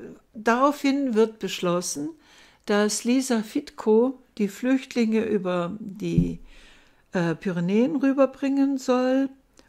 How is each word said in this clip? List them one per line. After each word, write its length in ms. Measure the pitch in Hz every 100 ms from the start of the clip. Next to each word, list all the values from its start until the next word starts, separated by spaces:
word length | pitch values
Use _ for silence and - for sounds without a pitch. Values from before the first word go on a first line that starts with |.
| - - _
daraufhin 800 | 226 214 240 269 - 277 277 277
wird 240 | 214 220 220
beschlossen, 720 | 190 - 180 175 175 - 302 330 _ - - _ -
dass 380 | 208 208 208
Lisa 380 | 233 254 262 226
Fitko 760 | 214 294 - - - 220 247 262 _ -
die 120 | 202
Flüchtlinge 760 | - 247 262 - 247 226 220
über 500 | 220 208 180 180 170 208
die, 600 | - 185 175 170 175 165 - - - - _ _ _
äh, 220 | 190 170
Pyrenäen 600 | 160 202 175 175 208 262 302
rüberbringen 800 | 269 269 262 269 277 277 277 269
soll. 540 | - 247 254 262 269 - _ _